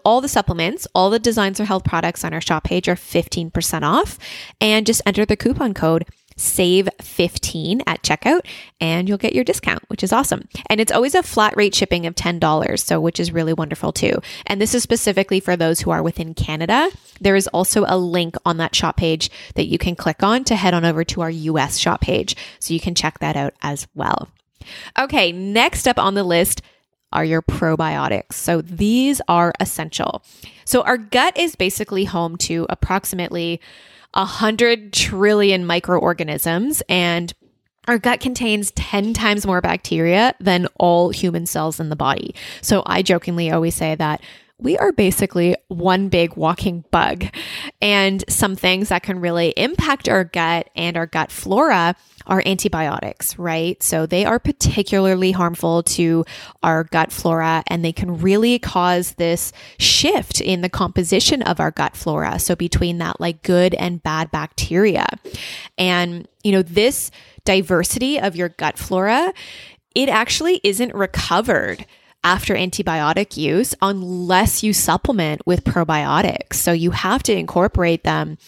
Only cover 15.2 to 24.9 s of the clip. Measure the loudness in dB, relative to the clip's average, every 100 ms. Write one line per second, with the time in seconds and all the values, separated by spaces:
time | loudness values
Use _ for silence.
15.2 | 2 0 0 0 2 0 0 -2 -2 -4
16.2 | -6 -6 -4 -4 0 2 2 -2 _ -2
17.2 | 2 2 2 0 0 2 2 2 0 0
18.2 | -2 -2 -2 -2 -2 0 -2 0 0 0
19.2 | -4 -8 -10 -4 -2 0 -2 -4 -4 0
20.2 | 2 2 0 0 2 2 2 0 -2 -4
21.2 | -4 -4 -2 0 0 0 -2 0 0 -2
22.2 | -2 -8 -10 -12 -4 -4 -2 -2 -2 -2
23.2 | -4 -2 -4 -4 -6 -6 -8 -6 -2 -2
24.2 | -4 _ _ -20 -20 -18 -8